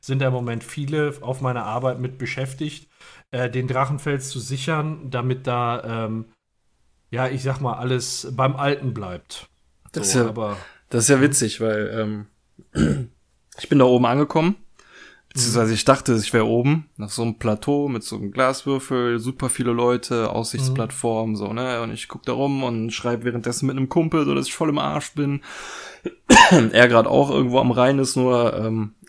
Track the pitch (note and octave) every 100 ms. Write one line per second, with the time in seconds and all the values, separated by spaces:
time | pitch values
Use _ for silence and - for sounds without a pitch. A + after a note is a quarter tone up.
0 | - C3+ C3 B2+ A#2+ A#2 - - C#3+ D#3
1 | D3 C#3 A#2+ C3 B2+ A#2+ G#2 A#2 C3 B2
2 | B2+ C3 B2 - C3 C3+ D3+ - _ _
3 | - - _ B2 B2 B2+ B2+ B2+ C3 D3
4 | D3+ C#3 C3+ B2+ A2 C3+ E3+ D#3 D3+ D#3
5 | C3 B2 B2+ B2+ C3+ B2 A#2+ A#2+ A2+ A2+
6 | A2 A2+ A2+ _ _ _ _ _ _ _
7 | - A#2 C3 C3 C3 C3 C3 A2+ B2 B2+
8 | - - C3 B2+ C3+ C3+ C#3+ C#3+ C3 G#2+
9 | F#2+ F2+ - - - _ _ _ - D#3
10 | G#2 C3 A2+ A2+ G#2+ G2+ - - - A#2+
11 | A2+ C3+ D3 C#3 A2+ - A2 G#2+ G#2 A2
12 | G#2+ G#2+ G#2 _ _ _ - D3 D#3 D3
13 | A#2 _ _ _ _ - - C#3+ B2 B2
14 | B2 C3+ D3 D#3+ E3 G#3 - _ _ -
15 | - _ _ C3 A#2+ A#2 A2+ A2 - C3+
16 | - A2+ G#2 A#2 A2+ A#2 C3 D#3 D3+ -
17 | G#2 - A#2 A2 A#2 G#2+ - C#3+ C#3+ A#2
18 | - G#2+ G2+ A2+ C3 C3 C#3 C3+ C3+ B2+
19 | A#2+ A#2+ A#2 B2+ B2+ - A#2+ A#2+ B2 B2
20 | - A#2+ A2 A2+ A2+ A#2+ C3 C3 A2+ -
21 | A#2+ A2+ A2+ G#2+ G2+ A2+ B2+ A#2+ A2+ A2
22 | - C3 - A#2+ C#3 C3+ B2+ A2+ A2 -
23 | B2 A#2+ A#2+ A#2 A#2+ A#2+ C3 C3+ C3 E3+
24 | D#3+ D#3+ C#3+ C#3 C3+ - D#3 D3 C#3 D3
25 | - D3+ C#3+ C#3 - - - - - -
26 | - - - A5+ - E3+ A2+ A2+ B2 A#2
27 | G#2+ C3+ C#3 C3+ B2+ B2+ B2+ A#2+ B2+ C#3
28 | C3 C3 B2+ B2 A#2+ - A2 A2 G#2 -